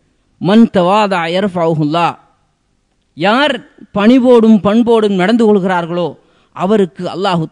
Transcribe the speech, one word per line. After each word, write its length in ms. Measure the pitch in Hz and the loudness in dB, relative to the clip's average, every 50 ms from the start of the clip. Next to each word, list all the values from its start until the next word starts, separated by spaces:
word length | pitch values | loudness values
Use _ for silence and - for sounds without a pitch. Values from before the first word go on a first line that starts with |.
| _ _ _ _ _ _ _ _ | _ _ _ _ _ _ _ _
"மன் 320 | 135 165 208 226 233 - | -2 2 4 4 4 4
தவாதா 520 | - 196 175 180 202 214 214 196 190 175 165 | 2 0 0 2 0 0 0 0 -2 -4 -4
யர்ஃபவுஹுல்லா", 920 | 165 175 185 202 202 175 180 165 165 170 151 156 147 160 175 165 156 - - _ _ _ _ _ _ _ _ _ _ _ _ _ _ _ _ _ _ _ | -4 -4 -4 -4 -4 -4 -2 -2 -2 -2 -2 -2 -2 -2 -2 -2 -2 -4 -8 _ _ _ _ _ _ _ _ _ _ _ _ _ _ _ _ _ _ _
யார் 460 | 135 165 202 226 262 294 294 247 202 - - _ _ - - - | -4 -2 0 0 0 0 -2 -4 -6 -10 -18 _ _ -20 -10 -6
பணிவோடும் 640 | 202 202 226 254 269 240 254 247 233 220 220 220 196 | 0 2 4 4 4 4 4 4 4 4 4 4 2
பண்போடும் 520 | - 202 208 233 233 233 233 220 220 208 202 | 2 0 0 0 0 2 0 0 0 0 -2
நடந்து 320 | 185 180 202 240 226 233 | -2 0 0 0 2 2
கொள்கிறார்களோ 720 | 208 214 196 170 196 185 175 170 160 175 175 175 147 - - _ _ _ _ _ _ | 2 2 0 0 -2 -2 -4 -4 -4 -6 -6 -6 -6 -8 -12 _ _ _ _ _ _
அவருக்கு 560 | _ 135 175 190 220 208 196 156 - - 180 151 | _ -6 -4 -2 0 0 -2 -2 -6 -10 -12 -10
அல்லாஹு 360 | 107 165 196 196 180 165 160 - | -8 -6 -4 -4 -4 -4 -4 -6